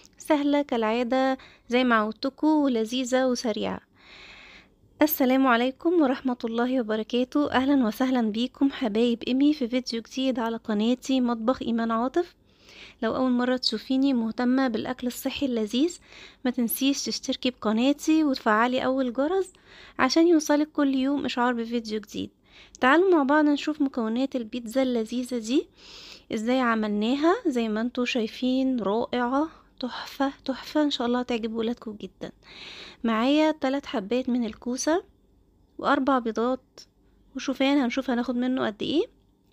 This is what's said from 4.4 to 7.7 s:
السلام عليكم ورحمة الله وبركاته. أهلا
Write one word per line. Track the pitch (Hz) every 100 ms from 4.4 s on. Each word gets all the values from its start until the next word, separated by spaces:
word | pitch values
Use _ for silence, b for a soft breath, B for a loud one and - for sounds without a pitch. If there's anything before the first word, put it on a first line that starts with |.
| B B B _ _ -
السلام | 294 - 254 262 269
عليكم | 233 247 262 339 349
ورحمة | 269 262 262 247
الله | 226 226 247 262
وبركاته. | 214 220 214 240 254 294 294
أهلا | 247 262